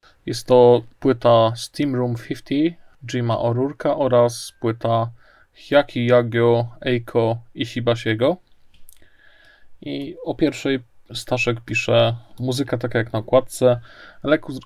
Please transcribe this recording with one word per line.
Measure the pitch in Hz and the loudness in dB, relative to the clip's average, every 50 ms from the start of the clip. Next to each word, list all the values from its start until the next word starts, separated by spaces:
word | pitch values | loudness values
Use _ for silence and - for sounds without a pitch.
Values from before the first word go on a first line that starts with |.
| _ _ _ _ - | _ _ _ _ -10
Jest | - 120 - - | -10 -10 -8 0
to | - 127 - 123 123 123 120 120 - - _ | 2 6 6 8 8 6 4 2 -6 -16 _
płyta | - 135 127 120 - 120 117 113 113 113 117 | 0 0 0 2 4 4 4 4 4 2 0
Steam | 117 - - _ - 147 143 127 | -4 -12 -14 _ -6 -4 -4 -2
Room | 123 123 120 120 | -2 -2 -4 -4
fifty | 113 - - 139 - - - 135 147 156 170 170 - - - _ _ 131 117 127 | -6 -8 -12 -12 -12 -8 -4 -2 0 0 0 -2 -6 -20 -20 _ _ -14 -8 -6
Jima | 123 120 117 110 | -4 -2 -2 -2
O'Rourke'a | - - 120 117 123 135 143 147 - - 147 147 | -2 -2 -2 0 0 -2 -4 -4 -4 -4 -4 -2
oraz | 160 139 127 123 120 120 120 120 - - - _ - | 0 0 2 4 4 4 2 0 -6 -16 -16 _ -4
płyta | - 113 113 117 - 117 117 113 117 117 - - - _ _ _ _ _ _ | -4 -4 -4 -2 -2 -2 0 0 -2 -4 -8 -16 -20 _ _ _ _ _ _
Hyaki | - - - 139 143 139 - - 127 120 | -20 -6 2 2 2 2 2 -2 -2 2
Yagyo | 120 123 123 120 113 117 117 117 117 117 117 120 117 - - | 4 4 4 4 2 0 2 2 4 2 2 0 -4 -8 -8
Eiko | - 135 123 120 120 - - 120 113 113 120 120 - - - | -4 -2 -2 -2 -4 -2 -2 0 0 0 -2 -4 -8 -16 -10
Ishibashiego. | - - - - 127 120 120 117 113 - 113 110 107 123 147 180 - _ _ - _ _ - _ - - - - - - _ _ _ _ - _ _ _ - _ _ - - - - | -10 -8 -6 -6 -4 -2 -2 -2 -2 -2 -4 -2 0 0 0 0 -2 _ _ -20 _ _ -20 _ -20 -20 -20 -20 -20 -20 _ _ _ _ -20 _ _ _ -20 _ _ -20 -20 -20 -16
I | - 147 143 139 139 - - - - | -12 -10 -8 -8 -10 -10 -12 -12 -8
o | 160 139 | -8 -2
pierwszej | - 165 143 135 - - 139 135 131 - _ _ - - - 117 | 0 0 0 0 -2 -2 -2 -2 -2 -4 _ _ -20 -20 -16 -14
Staszek | - - - 127 123 - 123 117 117 | -12 -6 -4 -4 -2 0 -2 -2 -4
pisze: | - - 110 - - - 117 117 113 113 117 - - - - - | -6 -6 -4 -4 0 2 4 4 4 2 0 -4 -10 -18 -12 -8
„Muzyka | 123 127 123 127 139 - 127 | -6 -4 -2 -4 -2 -4 -4
taka | 120 - 123 - | -6 -4 -4 -2
jak | 117 107 - - | -2 -4 -2 -6
na | 110 | -8
okładce, | 107 - 123 131 127 - - - 127 123 120 120 - - - - - - - - - | -4 2 2 2 2 0 -4 2 2 2 2 2 -4 -16 -20 -20 -20 -20 -20 -8 -2
eleku-, | 135 156 156 - 151 135 127 - | 0 0 0 -2 -8 -12 -12 -10